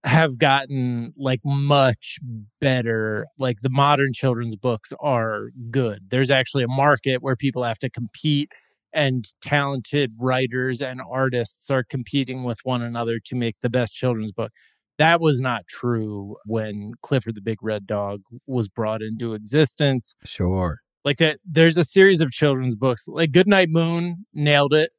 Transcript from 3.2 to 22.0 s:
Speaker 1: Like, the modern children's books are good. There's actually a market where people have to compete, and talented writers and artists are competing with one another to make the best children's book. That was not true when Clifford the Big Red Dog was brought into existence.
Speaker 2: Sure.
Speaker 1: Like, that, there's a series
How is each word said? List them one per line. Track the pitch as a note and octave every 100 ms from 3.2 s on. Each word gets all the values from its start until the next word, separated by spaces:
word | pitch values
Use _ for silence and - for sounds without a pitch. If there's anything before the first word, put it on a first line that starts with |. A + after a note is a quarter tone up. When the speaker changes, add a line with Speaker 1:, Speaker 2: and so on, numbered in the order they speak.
| - _
Speaker 1:
Like, | C3 A2+
the | C3
modern | C3 C#3+ C#3+ C#3
children's | A#2+ C3 A#2 A#2 G#2+
books | B2+ A2 - -
are | D3+ B2 A2+ G#2+ G#2+ C3+ A#2
good. | C3+ A#2+ G2+ F#2+
There's | B2+ C3
actually | C3+ B2+ C#3
a | A#2+
market | C3 C#3+ C#3+ C3+ B2+
where | C3+ B2+
people | C3+ A#2+
have | A#2+ A2
to | B2+
compete, | - A#2 - D#3 C#3+ D3 - _ _ _
and | D#3+ C#3 B2+ G#2+ _
talented | - D3 C#3 C#3 - D3 C3 A2
writers | B2+ C3 C3 B2 C3 A#2+
and | C3 B2+ B2
artists | B2+ C3 B2 A#2 - -
are | C3+
competing | A#2+ C3+ A#2 C#3+ B2+ B2+
with | B2 A#2
one | C3 B2
another | A#2 A#2+ A#2 A#2 -
to | B2+
make | A#2 -
the | B2
best | B2 A#2
children's | - B2+ A2+ G#2+
book. | G2 A2 _ _ _ _ _
That | D#3 E3+
was | D#3+ C3
not | C3 A#2 -
true | - B2 A#2 G#2+ G#2 G2 G#2+
when | G#2 A2 G#2+ G2+ G#2 A#2
Clifford | - C#3 A#2 G#2+
the |
Big | G2+ A2
Red | A2 G#2+ G2
Dog | G#2 G2+ G2+ _ A#2 -
was | B2+ G#2
brought | - G#2+ A2
into | A2 A2 A#2
existence. | G#2+ G#2+ C#3+ D3 - C#3+ C3 - -
Speaker 2:
Sure. | - - F2+ F#2 F2+ - _ _
Speaker 1:
Like, | C#3+ C#3+
that, | D#3+ D3+
there's | F#3 D#3 E3 D#3+
a |
series | D#3+ G3